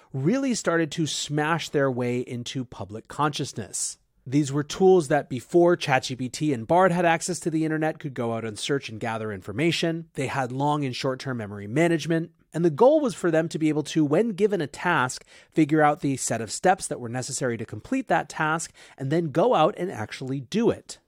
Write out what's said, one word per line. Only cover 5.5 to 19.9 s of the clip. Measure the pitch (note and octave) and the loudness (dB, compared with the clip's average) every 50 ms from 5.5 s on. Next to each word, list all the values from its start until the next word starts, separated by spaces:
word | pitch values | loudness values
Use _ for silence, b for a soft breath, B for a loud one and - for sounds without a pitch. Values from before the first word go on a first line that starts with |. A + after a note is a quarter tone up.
| - F3 F3 F3 F3 | 4 6 6 6 4
chat | E3+ - D3+ C3 C3 - | 2 2 2 2 2 2
G | - B2+ | -2 -8
P | A2+ B2+ A#2 | -6 -8 -8
T | - - D#3 D3+ C3+ | -6 -4 -2 -2 -2
and | A#2 A2+ | -2 0
Bard | - E3 F3+ F#3+ F#3 | 2 4 6 6 4
had | E3+ F3+ E3+ | 4 2 2
access | E3 E3 D#3+ - - E3+ - | 2 2 0 -2 -6 -6 -4
to | - E3+ | -4 -2
the | D3+ D#3 D#3 | -2 0 0
internet | D#3 D#3 D3+ D#3 D#3 D3+ - | 0 0 0 -2 -2 -4 -6
could | - D3 B2 | -10 -10 -6
go | B2 A#2+ A#2 A2+ | -4 -4 -4 -4
out | A2+ A2 | -4 -6
and | A2 G#2 | -8 -8
search | G2+ - - C#3+ C3+ - | -6 -4 -2 -2 -2 -2
and | - A2 G#2 | -6 -10 -8
gather | A#2+ A#2 A2+ A2 A2 G#2+ G#2 | -6 -4 -4 -4 -4 -6 -6
information. | F#2 - - G2 A#2 D#3+ E3+ - - F3 E3 E3 E3 E3 _ - | -8 -10 -8 -4 0 0 0 0 0 0 -2 -2 -4 -8 _ -8
They | - C3+ | -6 -6
had | B2 - C#3 C3 A#2+ | -4 -2 -2 -4 -4
long | B2+ C3+ C#3 D3 D3 D3+ C#3+ | -2 -2 0 0 0 0 -2
and | C3 B2 | -4 -4
short-term | - - C3+ C3 B2+ - C#3 B2+ | -4 -4 -4 -4 -4 -6 -8 -6
memory | A#2 G#2+ G2 G#2 G2+ G2+ | -6 -6 -8 -10 -10 -10
management. | G#2 A2+ D3+ E3+ E3+ E3+ D3+ C#3 D#3 E3 E3 E3+ - _ _ _ _ | -4 0 2 2 2 2 0 0 -2 -2 -2 -2 -6 _ _ _ _
And | - D#3+ F3 | -4 0 0
the | E3+ | 2
goal | C#3+ C#3 A3+ C4+ D#4 D#4 | 4 6 6 6 6 6
was | D4 A#3 D#3+ | 2 0 -4
for | - - F3 | -2 -2 2
them | D#3+ D#3 E3 E3 | 2 2 0 0
to | - D3 | -2 -2
be | D#3 D#3 | 0 0
able | D3+ D3+ C#3+ | 0 0 -4
to, | - - E3 D3+ | -2 0 2 2
when | C#3 D3+ F3+ A3+ A#3 | 4 4 2 2 0
given | F#3+ D#3+ G#3 G3+ G#3 F3 | 0 2 2 2 2 0
a | D3 | -2
task, | - - - - F3+ E3+ C#3 B2 B2+ - - - B B B B B | -4 -6 -4 -2 0 2 2 2 0 -2 -8 -14 B B B B B
figure | - E3 D#3 C#3 D#3+ D#3 D3+ | 2 2 4 4 4 4 6
out | D3 D3+ D3 | 4 4 2
the | - C#3+ C3+ | -2 -2 -2
set | B2 - - B2 A2 | -2 -2 -4 -2 -4
of | A2+ G2 | -4 -6
steps | - - - F3+ G3 F#3 - | -8 0 2 2 2 2 0
that | - D3 A#2+ | -8 -8 -8
were | B2 A2+ | -8 -6
necessary | A#2+ B2+ B2 - C3+ - C#3+ B2 A#2 | -6 -6 -6 -6 -6 -2 -2 -2 -2
to | A2 A2+ | -4 -6
complete | - A#2 G#2+ - - C4 C4+ B3 | -10 -10 -14 -8 -4 -4 -4 0
that | - F3 E3 D#3 | 0 0 0 0
task, | - - - D#3 D#3 D#3 E3 - - B B B B B | -4 -4 -2 0 0 0 -2 -4 -8 B B B B B
and | B C3+ C3+ | B -4 0
then | D3+ F3 E3+ D3+ | 0 0 0 0
go | A#2+ D#3 G3 B3 A#3+ | 2 2 2 4 4
out | E3+ D#3 D3+ - | 4 4 4 2
and | - F3 F#3+ | -2 -8 -8